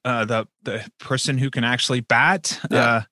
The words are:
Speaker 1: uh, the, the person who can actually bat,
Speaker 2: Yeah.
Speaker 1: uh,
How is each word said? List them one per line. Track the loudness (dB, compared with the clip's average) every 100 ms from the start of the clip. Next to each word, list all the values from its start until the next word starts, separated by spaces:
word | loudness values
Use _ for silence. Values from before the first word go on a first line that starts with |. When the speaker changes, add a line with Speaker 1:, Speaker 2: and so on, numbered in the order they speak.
| -4
Speaker 1:
uh, | -2
the, | 0 -2 -4 _
the | -8 -8 -10 _
person | -4 -2 0 0
who | -2
can | 0
actually | 0 0 0 -2
bat, | 2 4 4 2 -2 -8 -2
Speaker 2:
Yeah. | 0
Speaker 1:
uh, | 2 0 -2